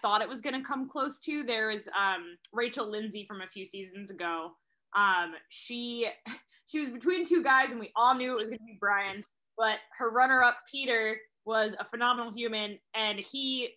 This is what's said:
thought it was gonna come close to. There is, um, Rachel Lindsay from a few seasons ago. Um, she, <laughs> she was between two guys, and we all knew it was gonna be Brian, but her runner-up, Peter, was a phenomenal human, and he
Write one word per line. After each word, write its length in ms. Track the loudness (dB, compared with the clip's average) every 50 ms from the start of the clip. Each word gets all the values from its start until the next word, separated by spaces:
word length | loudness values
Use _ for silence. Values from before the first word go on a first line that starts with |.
thought 200 | 0 2 4 4
it 80 | 2 0
was 120 | -6 -6
gonna 220 | -6 -4 -4 -4 -4
come 240 | -4 -4 -4 -4 -6
close 320 | -4 -4 -4 -4 -4 -8
to. 220 | -6 -6 -4 -4 -2
There 280 | -2 0 0 0 0
is, 180 | -2 -4 -6 -4 -2 0
um, 400 | 2 2 0 -2 -4 -10 -16 -20 _ -10
Rachel 340 | -4 -2 -2 -2 -2 -4 -6 -4
Lindsay 380 | -4 -6 -6 -6 -8 -10 -10
from 160 | -10 -12 -12
a 60 | -12 -12
few 180 | -12 -14 -14
seasons 460 | -12 -10 -12 -12 -12 -12 -14 -14 -12
ago. 460 | -10 -6 -4 -4 -4 -4 -6 -8 -12 _ _ _ _ _ _ _ 2
Um, 380 | 2 4 4 4 2 0 -2 -6 -12 -16 -16
she, 640 | -14 -12 -10 -8 -8 -8 -6 -6 -4 -2 -2 -2 -4 -6 -14
<laughs> 200 | -14 -14 -14 _ _ _ _ _ -8
she 120 | -6 -4
was 100 | -4 -4
between 360 | -6 -4 0 0 2 2 2
two 160 | 4 4 4 6
guys, 280 | 6 6 6 6 4
and 80 | 0 -6
we 120 | -8 -6 2
all 180 | 4 6 6 6
knew 180 | 4 2 -2 -2
it 20 | -2
was 100 | -2 -4
gonna 100 | -6 -10 -12
be 120 | -16 -10 -2
Brian, 460 | 0 2 2 2 0 -2 -6 -10 -12 _ _ _ _ _ _ 0
but 220 | 2 2 2 0 -4 -12 -8
her 180 | -4 -2 0
runner-up, 480 | 4 6 6 6 8 8 6 6 4 2 -4 -12
Peter, 500 | -8 -6 -2 0 2 2 2 0 -2 -4 -8 _ _ _ -6
was 300 | 0 2 2 2 2 0 -6
a 60 | -8
phenomenal 460 | -8 -4 0 2 2 2 2 -2 -6
human, 480 | -6 -4 -4 -2 -2 -2 -4 -4 -8 -10 _ _ -4
and 240 | -2 0 0 0 -2
he 560 | -6 -8 -6 -4 -4 -2 -2 -2 -4 -6 -8